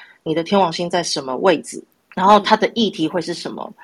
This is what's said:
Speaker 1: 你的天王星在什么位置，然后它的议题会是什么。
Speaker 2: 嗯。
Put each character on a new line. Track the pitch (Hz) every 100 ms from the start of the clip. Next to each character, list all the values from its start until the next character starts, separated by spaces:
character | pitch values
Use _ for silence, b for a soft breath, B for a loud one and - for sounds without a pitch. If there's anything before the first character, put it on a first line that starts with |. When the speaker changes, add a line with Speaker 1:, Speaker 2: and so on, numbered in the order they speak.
| B B
Speaker 1:
你 | 160
的 | 160
天 | 165 196
王 | 175
星 | 160 175
在 | 175
什 | 165 -
么 | 135
位 | 127 190 147
置， | - - - _ _
然 | - 190
后 | 208
它 | 196
的 | 214 190
议 | 233 202
题 | - 156
会 | 180
是 | 160
什 | 165 -
么。 | - -
Speaker 2:
嗯。 | -